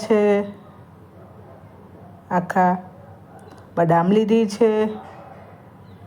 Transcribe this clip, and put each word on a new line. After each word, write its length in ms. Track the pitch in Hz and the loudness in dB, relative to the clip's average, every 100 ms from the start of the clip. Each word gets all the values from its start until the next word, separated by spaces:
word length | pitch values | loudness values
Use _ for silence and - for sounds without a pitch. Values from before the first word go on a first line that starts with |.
છે, 180 | - 214 208 202 202 - - - - - - - - - - - - - - - - - - 180 | 0 2 2 0 -2 -12 -20 -20 -20 -20 -20 -20 -20 -20 -20 -20 -20 -20 -20 -20 -20 -20 -6 -6
આખા 360 | 180 196 185 185 - - - - - - - - - - | -2 0 0 0 -6 -20 -20 -20 -20 -20 -20 -20 -10 -2
બદામ 340 | 170 170 180 | 2 2 2
લીધી 340 | 208 214 226 220 | 2 2 2 0
છે, 200 | - 226 214 214 - - - - - - - - - - - | 0 0 2 -2 -6 -14 -20 -20 -20 -20 -20 -20 -20 -20 -20